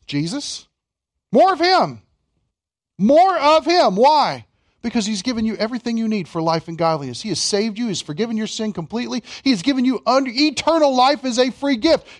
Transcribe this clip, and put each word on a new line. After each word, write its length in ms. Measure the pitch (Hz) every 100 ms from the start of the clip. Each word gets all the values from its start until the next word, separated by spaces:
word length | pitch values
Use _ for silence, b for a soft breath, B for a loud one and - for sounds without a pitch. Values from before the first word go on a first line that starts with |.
| -
Jesus. 600 | 143 165 285 - - _ _ _ _ _ _ -
More 200 | 240 370
of 60 | 320
him. 440 | 349 359 170 113 _ _ _ _ _ _ _ _ _ -
More 400 | 208 302 381 330
of 260 | 294 311 320
him. 300 | 349 247 190
Why? 500 | 277 302 202 127 - _ _ _
Because 240 | 233 233 202
he's 180 | 208
given 200 | 262 233
you 140 | 220 190
everything 400 | 220 247 240 226
you 100 | 226
need 220 | 214 160
for 120 | 165
life 280 | 160 165 170
and 80 | 165
godliness. 440 | 165 156 131 120
He 60 | 117
has 120 | 147
saved 360 | - 202 226 202
you. 100 | 240
He's 120 | 170
forgiven 380 | - 151 233 220
your 100 | 214
sin 240 | - 214
completely. 520 | 190 156 226 233 247 B B
He 60 | 269
has 120 | 208
given 220 | 269 269
you 180 | 254 247 226
un-, 200 | 262 262
eternal 720 | 233 302 233 302 330 285 254
life 300 | 262 302 262
as 120 | 233
a 120 | 262
free 260 | - 285 233
gift. 320 | 320 269 B